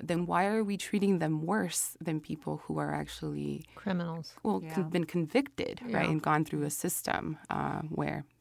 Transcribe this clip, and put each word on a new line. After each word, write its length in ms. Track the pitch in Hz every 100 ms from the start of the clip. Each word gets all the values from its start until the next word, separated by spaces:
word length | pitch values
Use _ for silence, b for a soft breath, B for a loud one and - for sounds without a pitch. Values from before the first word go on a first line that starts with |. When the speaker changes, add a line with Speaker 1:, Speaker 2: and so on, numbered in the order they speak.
Speaker 1:
then 240 | 160 170 175
why 200 | 175 196
are 180 | 220
we 140 | 208 202
treating 420 | - 208 196 185
them 220 | 156 156 160
worse 520 | 214 180 - - -
than 220 | 165 156
people 400 | - 156 - 151 -
who 120 | 156
are 160 | 147
actually 720 | 147 147 - 156 147 147 143 156 -
Speaker 2:
Criminals. 580 | - 180 170 165 156 -
Speaker 1:
well, 180 | 220 190
Speaker 3:
Yeah. 100 | 165 160
Speaker 1:
con-, 140 | 160
been 140 | 175 165
convicted, 760 | 180 160 254 277 - - -
right, 220 | 247 220 151
Speaker 2:
Yeah. 60 |
Speaker 1:
and 100 | 156
gone 240 | 156 151 156
through 180 | 156
a 60 | 147
system, 680 | - 180 - - - - 156 -
uh, 320 | - 143 147 156
where, 340 | 160 147 151 143 _